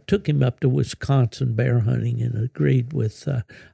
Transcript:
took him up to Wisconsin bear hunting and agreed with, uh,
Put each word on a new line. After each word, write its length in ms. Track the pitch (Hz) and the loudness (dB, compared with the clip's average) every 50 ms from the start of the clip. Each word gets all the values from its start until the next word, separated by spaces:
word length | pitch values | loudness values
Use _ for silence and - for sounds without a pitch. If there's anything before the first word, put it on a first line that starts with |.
| - | 0
took 220 | - 202 202 - - | 0 -2 0 0 0
him 140 | 151 143 | 2 2
up 180 | 131 123 - - | 2 0 0 0
to 80 | - 131 | 0 0
Wisconsin 840 | 127 143 127 - - - - - 139 135 120 117 - - 135 123 113 | 2 2 0 -2 -4 -8 -2 2 4 4 4 2 0 -2 -4 -2 0
bear 260 | 110 123 127 120 120 | 0 0 2 2 2
hunting 400 | 104 113 127 120 113 120 117 117 | 2 2 0 0 -2 -2 -2 -2
and 160 | 117 120 117 | -2 -4 -2
agreed 560 | 110 113 131 - - 147 143 135 131 120 127 | -4 -4 -4 -2 0 2 2 2 2 0 -2
with, 340 | 156 139 113 107 - - - | -4 -2 -2 -4 -4 -6 -6
uh, 140 | 143 135 120 - - - - - - | -4 -4 -4 -6 -8 -14 -20 -20 -20